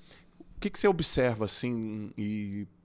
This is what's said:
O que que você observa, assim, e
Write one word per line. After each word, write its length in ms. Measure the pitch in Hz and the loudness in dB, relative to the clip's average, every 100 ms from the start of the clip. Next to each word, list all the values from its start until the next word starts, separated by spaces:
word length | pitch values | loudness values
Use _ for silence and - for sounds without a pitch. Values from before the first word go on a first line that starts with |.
| - - - - - - | -20 -20 -20 -20 -20 -8
O 40 | |
que 100 | 208 | -4
que 80 | - | 2
você 100 | 202 | 4
observa, 560 | 170 160 - 127 110 | 4 2 4 4 2
assim, 640 | 107 - 123 120 110 107 104 - | -2 -2 -2 -2 -4 -6 -8 -6
e 500 | 104 107 104 101 101 - | -4 -2 -4 -6 -8 -12